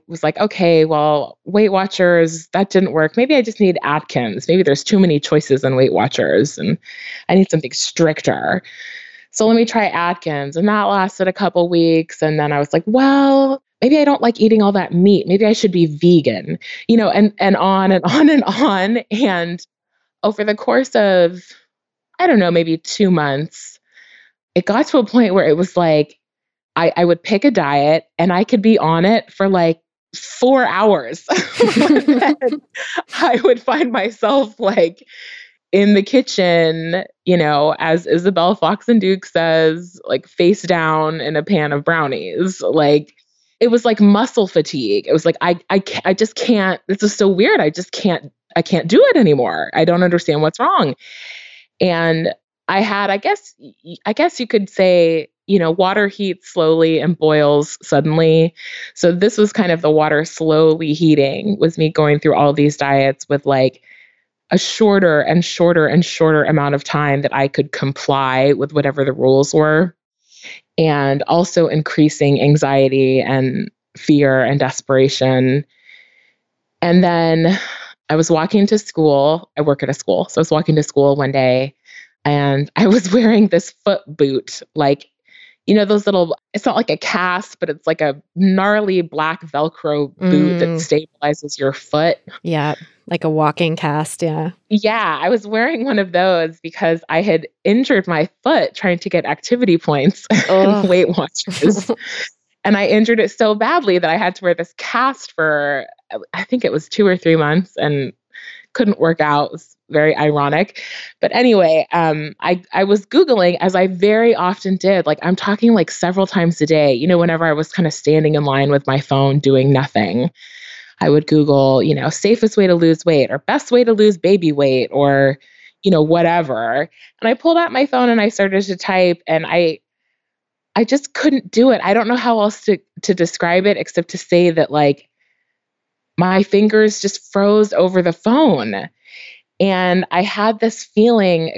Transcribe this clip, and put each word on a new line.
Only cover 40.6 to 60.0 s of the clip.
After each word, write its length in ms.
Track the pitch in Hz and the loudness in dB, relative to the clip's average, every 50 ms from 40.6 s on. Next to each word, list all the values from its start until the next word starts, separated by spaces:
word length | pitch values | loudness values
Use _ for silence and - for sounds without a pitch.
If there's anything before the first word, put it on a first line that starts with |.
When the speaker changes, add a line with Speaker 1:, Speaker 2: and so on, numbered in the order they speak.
Speaker 1:
down 580 | - 175 180 170 160 156 156 156 156 156 160 160 | -2 -2 -2 0 0 0 0 0 -2 -2 -4 -6
in 160 | 120 151 151 | -6 -6 -4
a 60 | 147 | -4
pan 300 | 160 - 202 160 151 147 | -2 -2 0 0 0 -2
of 120 | 143 143 - | -4 -4 -2
brownies. 760 | 175 170 165 156 135 127 80 85 92 80 135 185 185 185 - | -2 -2 -2 -2 -4 -4 -8 -8 -8 -6 -4 -4 -4 -6 -6
Like, 540 | - 90 135 160 147 143 147 151 147 - _ _ _ _ _ _ _ _ _ - | -4 -2 0 2 2 2 2 0 0 -6 _ _ _ _ _ _ _ _ _ -2
it 80 | 226 240 | 0 2
was 160 | 226 240 233 | 2 2 2
like 160 | 240 214 208 | 0 2 4
muscle 460 | 208 202 208 208 254 - - 233 196 | 4 4 4 4 2 0 -2 -2 -2
fatigue. 600 | 180 - 170 151 - - 135 120 101 101 101 - | 0 0 -2 -2 -2 -4 -6 -2 -2 -2 -2 0
It 60 | - | 0
was 120 | 147 160 - | 0 0 0
like, 100 | 165 160 - | -2 -2 0
I, 180 | - 175 165 - - - | -2 -2 -2 -2 -4 -2
I 100 | 190 196 | -2 -2
ca-, 200 | 196 - - - - | -2 -4 -8 -6 -4
I 100 | 185 190 | -2 -2
just 200 | - 220 - - | -2 -2 -4 -4
can't, 440 | - - - 233 208 190 190 175 - _ - | -4 -2 0 0 0 0 -2 -4 -4 _ -6
this 140 | 196 - | -4 -2
is 120 | 208 208 - | -2 -2 -2
so 140 | - 208 196 | 0 0 2
weird. 320 | 190 175 226 359 440 254 | 2 2 2 2 2 0
I 100 | 160 151 | 0 -2
just 220 | - 180 185 - | -4 -6 -10 -12
can't, 400 | - - - 196 165 - 143 139 - _ _ _ - | -8 -4 -2 -2 -2 -4 -6 -12 -20 _ _ _ -4
I 60 | 170 | -4
can't 260 | - - 190 165 - 165 | -2 -2 -2 -2 0 2
do 140 | 214 339 539 539 | 4 4 6 6
it 60 | 427 | 4
anymore. 540 | 302 214 156 147 131 120 - 85 78 - - | 4 4 4 4 2 0 -2 -4 -4 -6 -4
I 120 | - - 165 | -2 0 2
don't 180 | 170 170 175 | 2 2 2
understand 400 | 180 175 175 170 - - 147 151 | 2 2 0 0 -2 -2 -2 0
what's 160 | 156 156 - - | -2 -2 -2 -2
wrong. 360 | 247 339 381 330 262 - - - - - - - - - - - - - - - _ _ _ - | 0 0 2 0 0 -2 -4 -8 -14 -20 -20 -20 -20 -20 -20 -20 -20 -20 -20 -20 _ _ _ -2
And 540 | - 185 170 165 170 165 165 160 165 - - - _ _ _ _ _ - | -2 -2 0 0 0 0 0 -2 -2 -4 -6 -8 _ _ _ _ _ -4
I 120 | 180 196 | -2 -2
had, 300 | 220 208 202 202 202 196 | -2 -2 -2 -4 -2 -2
I 80 | 196 202 | -4 -4
guess, 360 | - 392 415 - - - - _ | -2 -4 -4 -4 -8 -16 -20 _
y-, 140 | - 123 - _ _ | -20 -20 -20 _ _
y-, 120 | 165 170 - - | -20 -20 -10 -8
I 80 | 202 220 | -6 -2
guess 260 | - 311 349 - - | -2 -2 -2 -4 -6
you 60 | 247 | -6
could 220 | - - 208 196 - | -4 -2 -4 -4 -4
say, 600 | - - 190 185 180 175 170 165 165 160 - - _ _ _ | -2 0 2 4 4 4 4 2 0 -2 -4 -8 _ _ _
you 120 | - 196 185 | 0 0 0
know, 120 | 170 160 | 2 0
water 360 | 170 185 185 185 202 214 202 | 0 0 0 0 0 0 -2
heats 460 | 196 202 - 202 190 175 - _ - | -2 -4 -6 -6 -6 -6 -8 _ -8
slowly 480 | - 175 160 160 160 165 165 160 160 151 | -4 0 0 2 2 2 2 2 0 0
and 180 | 139 175 170 - | 0 -2 -2 0
boils 580 | 156 156 151 151 147 143 147 147 151 - - - | 0 2 2 2 2 2 2 0 0 -4 -8 -16
suddenly. 720 | - - 156 143 156 156 156 165 160 160 160 160 160 165 - - - - - - - - - | -6 -2 0 0 0 0 0 2 2 4 4 4 2 0 -2 -8 -18 -18 -18 -18 -18 -18 -6
So 160 | - - 170 | -2 0 0
this 240 | 175 175 202 208 - 214 | 2 2 0 0 2 0
was 140 | 208 208 | 0 0
kind 200 | - 226 190 175 | 0 0 0 0
of 80 | 165 165 | 0 0
the 100 | 165 151 | 0 2
water 340 | 156 156 | 2 2